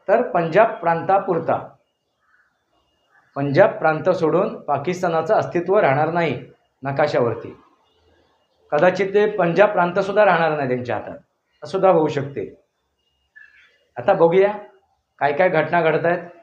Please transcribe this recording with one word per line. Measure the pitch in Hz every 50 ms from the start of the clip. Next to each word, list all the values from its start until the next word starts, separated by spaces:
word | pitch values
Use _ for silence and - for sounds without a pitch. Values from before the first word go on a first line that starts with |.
| _ -
तर | 196 240 247 -
पंजाब | - 175 165 165 151 196 220 - -
प्रांतापुरता. | - 170 165 170 165 - - 190 196 196 - 175 165 - 123 120 98 - - - _ _ _ _ _ _ _ _ _ _ _ _ _ _ _ _ _ _ _ _ _ _ _ _ _ _ _ _ _ _ _ _
पंजाब | 139 143 143 135 160 196 - - -
प्रांत | 165 160 156 151 156 185
सोडून | 180 - 160 156 147 170 202 226 - -
पाकिस्तानाचं | - - 143 135 - 180 180 180 180 175 165 160 160 165 214
अस्तित्व | 175 143 - - - 175 175 190 214
राहणार | 196 147 135 143 156 156
नाही | 165 175 170 151 123 - - - - _ _ _ _ _ -
नकाशावरती. | 135 135 143 151 147 160 147 123 117 - - - - - - _ _ _ _ _ _ _ _ _ _ _ _ _ _ _ _ _ _ _ _ _ _ -
कदाचित | 151 170 185 185 - 202 190 190
ते | 208 208 208
पंजाब | 208 202 180 170 170 185 202 208
प्रांतसुद्धा | - 185 175 175 175 196 190 196 202 208 214
राहणार | 196 180 165 165 160 151
नाही | 151 143 123
त्यांच्या | 127 123 117 120 110
हातात, | 110 - - - - - _ _ _ _ _ _ _ -
असंसुद्धा | 147 - 190 180 190
होऊ | 180 165 156 147
शकते. | - 139 131 139 - 110 95 85 - - _ _ _ _ _ _ _ _ _ _ _ _ _ _ _ - - - _ - - _ _ _ _ _ _
आता | 123 123 - 196
बघूया | 160 165 165 165 190 196 202 208 208 - - _ _ _ _ _ _ _ _ _ _
काय | 139 143 147
काय | 143 185 185
घटना | 165 156 151 - 170 175
घडत | 165 160 156 156 156
आहेत, | 170 175 180 - - - -